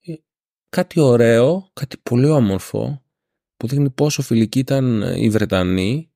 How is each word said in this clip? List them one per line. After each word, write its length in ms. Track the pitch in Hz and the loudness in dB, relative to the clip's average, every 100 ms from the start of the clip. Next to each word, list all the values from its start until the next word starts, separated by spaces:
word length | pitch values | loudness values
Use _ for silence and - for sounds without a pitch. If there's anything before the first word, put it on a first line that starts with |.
Ε, 140 | - 160 _ _ _ _ _ | -14 -16 _ _ _ _ _
κάτι 320 | - 180 - | -6 -2 2
ωραίο, 720 | 143 120 117 113 127 180 - | 4 4 4 4 2 0 -6
κάτι 240 | - 135 - | -14 -12 -12
πολύ 300 | - 120 139 | -4 0 2
όμορφο, 760 | 151 110 95 - 107 117 143 _ _ _ _ _ _ | 4 2 0 -4 -6 -6 -8 _ _ _ _ _ _
που 100 | 117 | -4
δείχνει 240 | 139 139 | 0 -2
πόσο 320 | 131 147 - | 0 -2 -2
φιλικοί 360 | - 117 110 131 | -2 0 0 -2
ήταν, 440 | 131 135 127 113 | -2 0 0 -2
ε, 180 | 90 90 | -2 0
οι 100 | 113 | 0
Βρετανοί 840 | 107 98 95 90 92 95 139 160 | 0 0 0 0 0 -2 -4 -8